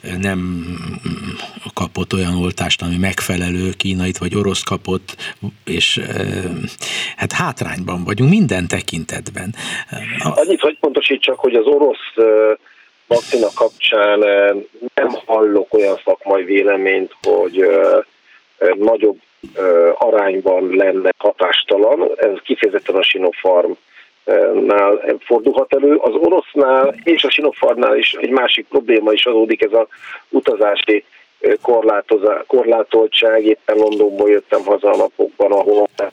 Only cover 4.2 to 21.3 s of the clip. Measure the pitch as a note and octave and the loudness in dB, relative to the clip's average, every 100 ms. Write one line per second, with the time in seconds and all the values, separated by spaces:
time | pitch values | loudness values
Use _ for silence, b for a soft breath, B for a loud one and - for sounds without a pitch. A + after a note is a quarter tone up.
4.2 | F2+ G2 G2+ F#2 - F#2+ - F#2 - - | -4 -2 -2 -4 -6 -8 -6 -8 -8 -16
5.2 | B B G2+ - - - - - - - | B B -14 -12 -8 -4 -2 -2 -6 -6
6.2 | G2+ F#2+ F2+ - - - B B B B | -6 -6 -6 -8 -10 -12 B B B B
7.2 | - - F3 - E2 D2+ F#2 F2+ F2 G2+ | -6 -4 -4 -6 -8 -8 -8 -6 -6 0
8.2 | C3 G#3 D#3 F#2 F2 F#2 - E2+ D#2 - | 4 4 2 -2 -4 -6 -6 -10 -8 -10
9.2 | - - F#2 - B B B - A2+ - | -12 -12 -12 -12 B B B -12 -10 -6
10.2 | - - - - D3 D#3 D3+ C3+ C3+ C3+ | -4 0 0 2 0 0 -2 0 0 0
11.2 | - B2+ B2+ A#2 A2 C#3+ C#3+ A2+ - - | -2 0 2 2 4 4 2 0 -8 0
12.2 | A2+ G#2+ A2 G#2+ b b b _ _ A#2 | 4 4 4 0 b b b _ _ -2
13.2 | - B2+ G#2+ - A2+ - - A2 G2+ G#2 | 0 0 0 0 -2 0 -2 2 2 2
14.2 | G#2 G2+ G2+ G2+ G#2 - B2 - B2 A#2+ | 4 4 2 0 -8 -14 -8 -2 -2 -4
15.2 | - A2 G#2+ G2+ F#2+ G#2+ G2 F#2 - A2+ | -2 2 4 2 2 2 2 0 -2 -2
16.2 | G2 G2 F2+ G2 G2 G2 G2 F#2+ F#2 - | 0 -2 2 0 2 0 0 -2 -4 -6
17.2 | G2 F#2 F2+ F2+ F2+ F#2 F2+ F2+ - b | 0 2 2 2 2 4 4 2 0 b
18.2 | b b _ _ F2+ F#2 G#2 A2+ G#2 F#2+ | b b _ _ 0 2 0 2 0 -2
19.2 | _ _ - - F#2 E2+ E2+ - A#2 G#2+ | _ _ -16 -4 2 4 4 2 2 2
20.2 | G2 F#2+ F#2+ F2+ F#2 F#2+ F#2+ F#2+ F#2 - | 0 -2 0 0 0 0 2 0 -2 0
21.2 | G#2 | -2